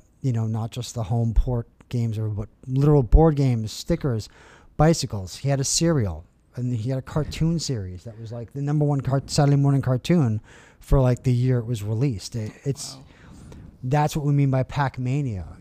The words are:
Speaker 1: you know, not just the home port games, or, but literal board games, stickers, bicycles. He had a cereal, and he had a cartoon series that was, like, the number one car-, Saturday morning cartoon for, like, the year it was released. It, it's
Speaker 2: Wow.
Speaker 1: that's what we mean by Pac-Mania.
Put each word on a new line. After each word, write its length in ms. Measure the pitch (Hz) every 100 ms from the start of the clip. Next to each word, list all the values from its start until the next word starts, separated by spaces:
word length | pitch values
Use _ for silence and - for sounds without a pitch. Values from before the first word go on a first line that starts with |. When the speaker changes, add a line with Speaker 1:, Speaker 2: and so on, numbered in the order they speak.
| - _
Speaker 1:
you 100 | 135
know, 160 | 117 113
not 240 | 113 117
just 240 | - 117 120
the 80 |
home 300 | 104 117 117
port 340 | 107 - 120 - _ -
games, 280 | 123 117 107
or, 120 | 110
but 180 | 104 110 _ -
literal 380 | 131 143 147
board 320 | 120 - 160 143
games, 380 | 135 117 110
stickers, 560 | - - 170 147 113 - - - - - -
bicycles. 580 | 151 165 - 104 92 -
He 140 | 139
had 100 | 139
a 60 | 135
cereal, 580 | - 165 156 101 78 - _ _ -
and 180 | 123
he 160 | 120 107
had 60 | 131
a 20 |
cartoon 560 | - 160 143 - 160 170
series 460 | - 123 92 90 117
that 120 | 110
was, 140 | 113
like, 220 | 120 120
the 80 | 139
number 240 | 143 147 147
one 160 | 139
car-, 200 | 127 139 -
Saturday 300 | - 143 143
morning 240 | 139 139
cartoon 580 | 127 127 - 175 127 107 - - - _
for, 200 | - 143
like, 240 | 127 123
the 100 | 131
year 240 | 123 127 123
it 60 | 113
was 180 | 120
released. 520 | 101 110 143 104 - 120
It, 160 | 107 -
it's 320 | 143 131 - 135
Speaker 2:
Wow. 80 | 135 - - - - - - -
Speaker 1:
that's 320 | 127 147 151 160
what 100 | 143
we 80 |
mean 160 | 143 139
by 120 | 131
Pac-Mania. 840 | 127 - 135 - 123 139 139 101 78 -